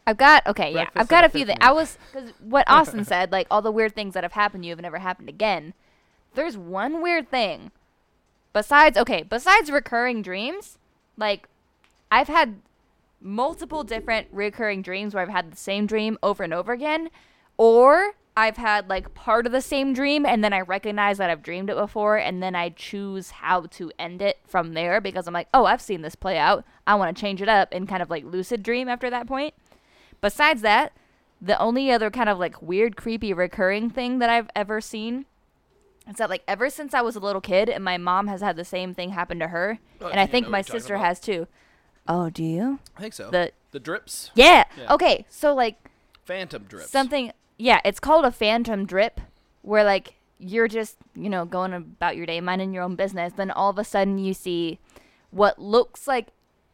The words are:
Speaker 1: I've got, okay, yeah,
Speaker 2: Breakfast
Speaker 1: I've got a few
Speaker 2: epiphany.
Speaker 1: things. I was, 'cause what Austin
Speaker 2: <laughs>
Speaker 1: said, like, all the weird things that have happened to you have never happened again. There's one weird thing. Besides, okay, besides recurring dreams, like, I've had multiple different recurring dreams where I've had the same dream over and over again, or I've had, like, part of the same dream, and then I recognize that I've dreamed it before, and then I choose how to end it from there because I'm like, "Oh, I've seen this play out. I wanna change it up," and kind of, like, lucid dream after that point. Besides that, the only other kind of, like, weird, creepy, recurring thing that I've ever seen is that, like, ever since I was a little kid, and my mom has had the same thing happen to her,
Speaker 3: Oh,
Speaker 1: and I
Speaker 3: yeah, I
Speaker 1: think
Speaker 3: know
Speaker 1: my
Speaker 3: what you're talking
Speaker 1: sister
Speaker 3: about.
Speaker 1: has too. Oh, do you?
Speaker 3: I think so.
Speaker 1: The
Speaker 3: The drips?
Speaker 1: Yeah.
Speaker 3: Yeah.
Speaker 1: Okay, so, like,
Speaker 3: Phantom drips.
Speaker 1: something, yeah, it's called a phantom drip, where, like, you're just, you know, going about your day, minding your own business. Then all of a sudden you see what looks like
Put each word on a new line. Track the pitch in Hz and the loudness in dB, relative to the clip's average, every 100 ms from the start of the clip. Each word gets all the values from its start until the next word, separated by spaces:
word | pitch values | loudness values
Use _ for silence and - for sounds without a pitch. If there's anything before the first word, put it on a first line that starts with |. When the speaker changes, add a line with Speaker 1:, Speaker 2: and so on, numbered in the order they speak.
| - | -4
Speaker 1:
I've | 214 | 6
got, | 277 302 - | 8 8 6
okay, | 208 156 | 0 -2
yeah, | 165 170 | -2 -2
Speaker 2:
Breakfast | - | -2
Speaker 1:
I've | 226 | 4
got | 330 320 | 6 6
a | |
few | 294 | 4
Speaker 2:
epiphany. | 220 - | -2 4
Speaker 1:
things. | 240 | 6
I | |
was, | 311 320 - - | 6 0 -8 -18
'cause | 269 233 - | -16 -16 -18
what | 208 277 - | 0 2 6
Austin | 320 302 220 202 | 6 6 -2 -2
Speaker 2:
<laughs> | |
Speaker 1:
said, | 180 185 | -2 0
like, | 190 - | -2 0
all | 208 | 0
the | 220 | 0
weird | 220 220 | 0 -2
things | 214 196 | -4 -8
that | 185 | -6
have | 175 | -4
happened | 208 208 190 | -2 -2 -2
to | 170 | -12
you | |
have | 165 | -12
never | 175 165 | -10 -8
happened | 185 180 - | -8 -8 -12
again. | 151 214 170 151 - _ _ _ _ _ | -4 -2 -2 -8 -18 _ _ _ _ _
There's | 254 320 208 | -6 -6 -8
one | 170 190 247 320 | -8 -6 -4 -4
weird | 349 339 254 | -2 -2 -2
thing. | 262 202 147 - - _ _ _ _ _ _ _ | -2 -2 -6 -14 -20 _ _ _ _ _ _ _
Besides, | 208 - 285 311 294 | -4 4 6 8 6
okay, | 233 185 | 0 -2
besides | 165 233 359 415 294 | -4 -2 4 4 4
recurring | 277 - 233 247 233 | -2 -2 -2 -2 -4
dreams, | 185 185 247 392 - _ _ _ _ - | -6 -8 -8 -10 -14 _ _ _ _ -6
like, | 214 202 _ _ _ _ _ _ _ | -4 -4 _ _ _ _ _ _ _
I've | 233 285 | 2 4
had | 220 247 196 _ _ _ _ _ _ | 2 2 -4 _ _ _ _ _ _
multiple | 190 214 277 339 330 311 | -8 -4 -4 -6 -10 -10
different | 226 226 226 220 - | -8 -8 -4 -6 -6
recurring | 196 208 202 214 196 | -6 -6 -4 -4 -4
dreams | 180 190 208 | -8 -8 -6
where | 202 | -6
I've | 180 | -4
had | 185 165 | -4 -6
the | - | -10
same | - 202 208 | -6 -4 -2
dream | 214 214 220 | -2 -2 -2
over | 202 202 | -2 -2
and | 170 | -4
over | 170 214 | -6 -4
again, | 240 302 320 330 - _ _ _ - | -6 -4 -4 -6 -16 _ _ _ 4
or | 226 233 262 320 403 - _ - | 6 8 8 8 4 -4 _ 0
I've | 220 220 | 0 0
had, | 226 208 190 | -2 -2 -2
like, | 190 190 - | -6 -8 -8
part | - 226 233 | 0 0 2
of | |
the | 254 | -2
same | - 277 269 | -2 -2 0
dream, | 254 277 294 285 | 0 0 2 2
and | 226 | 2
then | 208 | 2
I | 196 | 0
recognize | 180 196 214 208 202 196 | -2 -4 -4 0 0 0
that | 180 | -2
I've | 160 | -2
dreamed | 160 180 196 | -6 -8 -4
it | 147 | -4
before, | 202 214 208 214 | -4 -2 0 0
and | - 180 | -2 -4
then | 185 180 | -4 -4
I | 175 | -6
choose | 165 - 202 202 190 180 | -8 -12 -10 -8 -10 -12
how | - 156 180 165 | -8 -2 -2 -2
to | - 170 - | -12 -14 -12
end | 170 180 | -12 -4
it | 202 - _ | -2 -4 _
from | 185 165 | -4 -2
there | 160 175 208 | -4 0 -2
because | 196 185 170 | -2 -8 -6
I'm | |
like, | 165 - | -8 2
"Oh, | 262 196 | 4 6
I've | 247 | 2
seen | - 180 | -2 -8
this | 180 - | -8 -8
play | 190 160 | -4 2
out. | 156 202 - _ - | 4 2 -2 _ 0
I | 208 | 2
wanna | 175 | 0
change | - 208 190 | -4 -6 -4
it | 202 | 2
up," | 208 180 | 4 2
and | 180 190 | -2 -6
kind | 185 | -6
of, | 170 | -6
like, | 160 | -6
lucid | 135 180 180 233 | -6 -8 -6 -6
dream | 196 240 254 | -4 -4 -4
after | 247 247 | -6 -6
that | 247 240 | -6 -6
point. | 262 302 - _ _ _ _ _ _ | -6 -8 -10 _ _ _ _ _ _
Besides | 202 - 302 262 | -4 2 2 4
that, | 214 214 302 - _ _ _ _ | 4 4 2 -6 _ _ _ _
the | 180 - | -2 0
only | 226 247 269 | 2 2 2
other | 233 214 | 2 2
kind | 254 214 | 0 0
of, | 185 | 0
like, | 175 - | -4 -6
weird, | 156 185 226 - | -4 0 0 -2
creepy, | 233 226 214 | -8 -6 -4
recurring | 175 180 - 190 208 233 | -2 -2 0 0 0 -4
thing | 262 247 254 | -6 -4 0
that | 233 | 2
I've | 233 220 208 | 2 -2 -6
ever | 202 214 | -4 -6
seen | - 220 226 254 277 _ _ _ _ _ _ _ - | -8 -10 -8 -8 -12 _ _ _ _ _ _ _ -16
is | 202 | -6
that, | 214 | -4
like, | 185 - | -4 -6
ever | 196 269 | -4 -4
since | 302 285 | -4 -4
I | 277 | -2
was | 233 214 | -2 -4
a | |
little | 202 190 | -6 -6
kid, | 208 185 220 | 0 2 2
and | - | -2
my | 190 180 | -4 -4
mom | 175 185 208 | 0 0 -2
has | 185 | -4
had | 202 165 | -4 -4
the | 175 | -8
same | 185 185 | -8 -8
thing | 180 180 | -8 -8
happen | 190 175 175 | -8 -6 -6
to | 165 | -6
her, | 170 196 220 _ - | -4 -4 -6 _ -16
Speaker 3:
Oh, | 170 | -4
Speaker 1:
and | 196 | 0
I | |
Speaker 3:
yeah, | |
I | 190 | 2
Speaker 1:
think | 247 233 | 0 -2
Speaker 3:
know | |
Speaker 1:
my | 202 | -4
Speaker 3:
what | 190 | -4
you're | |
talking | 233 | -8
Speaker 1:
sister | 208 196 | -6 -2
Speaker 3:
about. | 180 | -2
Speaker 1:
has | 180 | -2
too. | - 180 170 _ _ _ _ _ - | -4 -6 -6 _ _ _ _ _ -4
Oh, | 175 165 | -2 -2
do | 175 | -4
you? | 160 165 254 277 - - | -4 -2 -4 -6 -10 -18
Speaker 3:
I | |
think | 214 | -16
so. | - 110 | -14 -4
Speaker 1:
The | 180 170 - _ | -2 -2 -8 _
Speaker 3:
The | 143 | -12
drips? | 139 190 - - - 226 | -10 -10 -10 -14 0 8
Speaker 1:
Yeah. | 302 302 - - | 10 10 6 -2
Speaker 3:
Yeah. | 117 | 0
Speaker 1:
Okay, | 285 330 202 - | 2 4 2 -4
so, | - 294 | -2 0
like, | 269 226 - - _ _ _ | 2 0 -4 -18 _ _ _
Speaker 3:
Phantom | - 185 175 131 | -12 -10 -10 -14
drips. | - 95 - | -16 -18 -4
Speaker 1:
something, | 269 262 285 240 - _ - | -2 0 -4 -6 -12 _ -2
yeah, | 233 202 | 4 4
it's | 202 - | 4 -2
called | 269 320 262 | 4 4 4
a | |
phantom | - 208 233 233 202 196 | 0 0 0 -2 -4 -2
drip, | 185 226 - - _ _ _ | 0 0 -2 -16 _ _ _
where, | 196 214 | 0 4
like, | 208 196 - _ _ _ | 4 2 -4 _ _ _
you're | 180 226 226 | -4 0 0
just, | 220 214 - _ | -2 -8 -12 _
you | - 190 | -12 -6
know, | 185 170 | -6 -4
going | 180 185 | -4 -6
about | 180 156 - 175 156 | -8 -12 -6 -4 -4
your | 170 | -6
day, | 165 | -6
minding | 180 185 190 | -4 -4 -4
your | 185 | -6
own | 180 180 | -6 -4
business. | 196 185 175 - | -4 -4 -6 -6
Then | 190 | -6
all | - 196 | -2 -2
of | 196 | -2
a | |
sudden | 214 202 196 196 | -2 0 0 -2
you | 190 | -4
see | 190 185 170 165 - _ - _ _ _ | -6 -6 -4 -4 -8 _ -20 _ _ _
what | 180 208 - | 2 2 2
looks | 202 226 - - 277 | 2 2 2 -4 -4
like | 254 220 _ _ _ _ | -4 -4 _ _ _ _